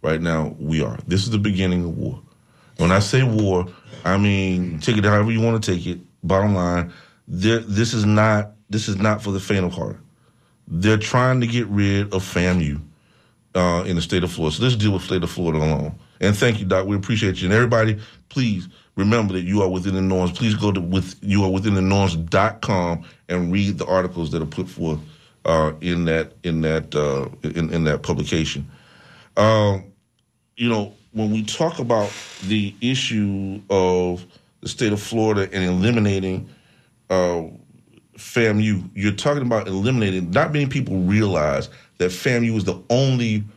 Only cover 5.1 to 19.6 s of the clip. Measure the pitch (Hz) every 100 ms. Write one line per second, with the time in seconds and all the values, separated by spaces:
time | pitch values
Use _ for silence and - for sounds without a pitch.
5.1 | 104 107 113 113 113 107 92 82 85 -
6.1 | _ 85 95 104 98 90 87 87 - -
7.1 | _ - 87 101 113 113 101 113 113 104
8.1 | 107 110 104 104 - _ 110 107 95 107
9.1 | 107 101 95 95 101 90 - - - -
10.1 | _ _ _ _ _ - 80 101 110 107
11.1 | 123 127 131 120 120 107 101 101 98 101
12.1 | 95 92 90 90 90 78 71 78 _ _
13.1 | _ _ _ _ 92 90 87 92 85 82
14.1 | 95 87 - 78 76 127 120 104 95 -
15.1 | 92 85 - 85 78 78 73 76 - -
16.1 | _ 92 104 127 107 95 92 95 101 98
17.1 | 113 107 90 92 107 120 117 110 104 104
18.1 | - _ - 123 98 87 - _ - 98
19.1 | 117 104 92 90 104